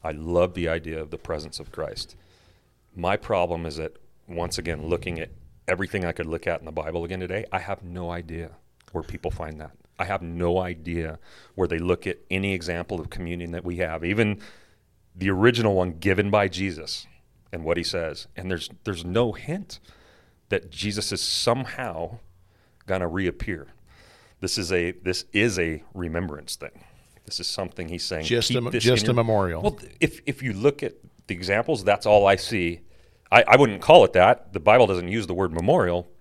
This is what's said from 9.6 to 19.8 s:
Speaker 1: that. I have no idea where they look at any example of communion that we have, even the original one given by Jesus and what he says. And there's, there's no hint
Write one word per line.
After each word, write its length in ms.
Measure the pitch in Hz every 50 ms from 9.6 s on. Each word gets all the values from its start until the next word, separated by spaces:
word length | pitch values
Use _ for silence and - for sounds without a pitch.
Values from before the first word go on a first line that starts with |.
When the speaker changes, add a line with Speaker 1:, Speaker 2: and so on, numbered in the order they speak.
Speaker 1:
that. 100 | 78 76 - _ _ _ _ -
I 60 | 92
have 180 | 90 98 98 87
no 340 | 85 82 85 87 85 87 92
idea 600 | 90 90 87 80 78 85 85 85 82 80 78 - - - - - - - _
where 140 | - 92
they 120 | 80 82 82
look 280 | 85 90 90 - -
at 100 | 98 - - - -
any 220 | 92 95 98 101 98
example 440 | 90 80 90 85 85 87 - 104 85
of 120 | 78 -
communion 400 | - - 90 85 87 87 87 85
that 120 | 85 87 87
we 140 | 90 87
have, 260 | 87 90 80 82 80 82
even 360 | 87 101 107 110 104 104 101 - - - - - _ _ _ _ _ _ _ _ _ _
the 140 | 90 92 98
original 460 | 95 92 104 123 - 117 113 107 98
one 160 | 92 90 92
given 400 | 80 85 92 101 95 92 101 101
by 160 | 101 104 101
Jesus 580 | 95 - 90 98 98 82 76 78 - - - - - - _ _ _ _ _ _ _ -
and 100 | 85 80
what 140 | 80 85
he 60 | 85 82
says. 440 | - - 87 82 80 73 - - - -
And 160 | - 90 92
there's, 180 | 92 80 - - - - _
there's 220 | 107 95 85 82
no 260 | 87 92 113 123 117
hint 480 | 104 - - - 165 196 202 - - -